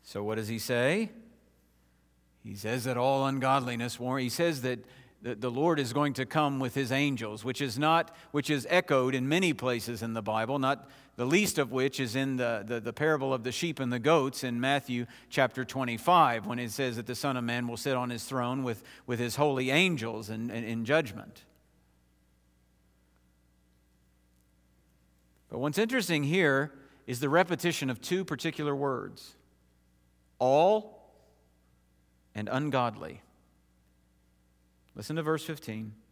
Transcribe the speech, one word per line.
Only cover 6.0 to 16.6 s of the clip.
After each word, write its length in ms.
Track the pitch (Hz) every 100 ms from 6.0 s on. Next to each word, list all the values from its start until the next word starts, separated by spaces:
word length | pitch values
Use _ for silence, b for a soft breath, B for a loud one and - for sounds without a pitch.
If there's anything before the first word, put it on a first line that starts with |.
| 147 131
to 100 | 131
come 340 | 156 147 139
with 160 | 131 139
his 160 | 127
angels, 540 | 131 143 131 113 107 131
which 160 | 127
is 180 | 139 113
not, 340 | 151 165 160 B B
which 180 | 147 143
is 180 | 147 110
echoed 460 | 180 175 139 127 131
in 140 | 127
many 240 | 165 185
places 500 | 143 127 120 110 117
in 100 | 113
the 80 | 113
Bible, 380 | 107 110 113 139
not 300 | 131 139 - B B -
the 100 | 123
least 320 | 175 208 -
of 140 | 135
which 300 | 131 135 -
is 160 | 131 120
in 180 | 135 131
the, 300 | 120 113 104
the, 140 | 120
the 100 | 113
parable 420 | 110 151 156 135
of 120 | 131 117
the 60 |
sheep 260 | - 175 139
and 140 | 131
the 60 | 123
goats 440 | 120 160 135 -
in 160 | 131 120
Matthew 460 | 131 143 - 123 120 B B
chapter 340 | - 127 131
twenty-five, 800 | 123 135 127 113 - 180 147 117 104
when 140 |
it 120 | 123